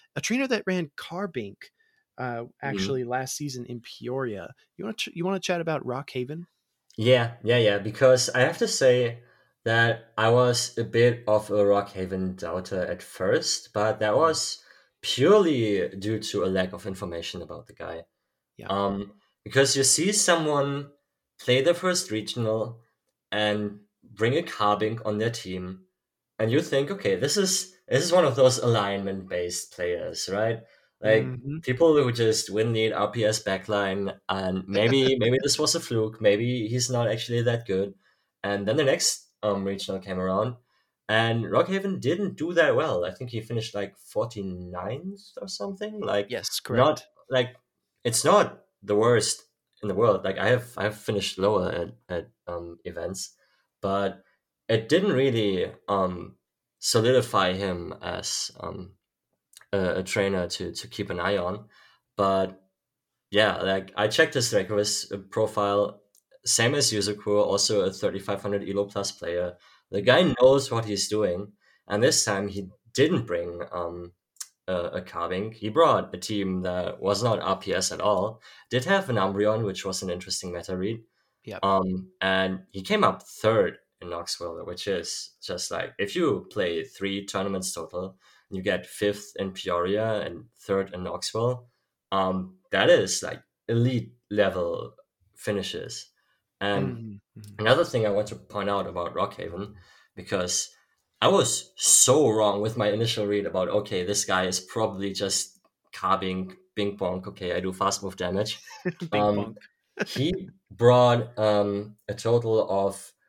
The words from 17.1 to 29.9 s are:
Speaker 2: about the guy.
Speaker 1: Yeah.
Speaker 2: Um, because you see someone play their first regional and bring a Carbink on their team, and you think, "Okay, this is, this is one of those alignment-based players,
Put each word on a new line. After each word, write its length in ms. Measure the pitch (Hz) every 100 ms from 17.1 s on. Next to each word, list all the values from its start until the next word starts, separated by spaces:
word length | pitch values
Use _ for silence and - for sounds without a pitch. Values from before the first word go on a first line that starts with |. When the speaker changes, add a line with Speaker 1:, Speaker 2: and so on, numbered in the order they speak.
| 85 82 90
Speaker 2:
about 260 | 78 80 -
the 60 |
guy. 300 | - 85 85 - _ _ _ _ -
Speaker 1:
Yeah. 120 | -
Speaker 2:
Um, 440 | 98 101 98 101 - _ _
because 320 | 101 135 135 139
you 60 |
see 280 | 131 - 175
someone 800 | 208 - 170 156 147 139 143 143 _ _ _ _ _
play 220 | - 127
their 120 | 143 175
first 360 | 185 175 -
regional 680 | 110 104 - 110 110 107 - _ _ _ _ _
and 500 | 104 107 104 104 101 - _
bring 340 | _ 101 113 143
a 60 |
Carbink 640 | 170 - 104 101 110 117 113
on 120 | 104
their 120 | 113
team, 540 | 117 95 92 92 92 _ _ _ _ _ -
and 120 | 113
you 100 | 135
think, 300 | 180 135 143
"Okay, 240 | 190 - 92
this 200 | 98 -
is, 380 | 190 - - _ -
this 160 | 127 170
is 60 |
one 120 | 180 156
of 100 | 123
those 240 | 131 123
alignment-based 1120 | 123 113 101 98 98 98 92 90 87 87 -
players, 560 | - 87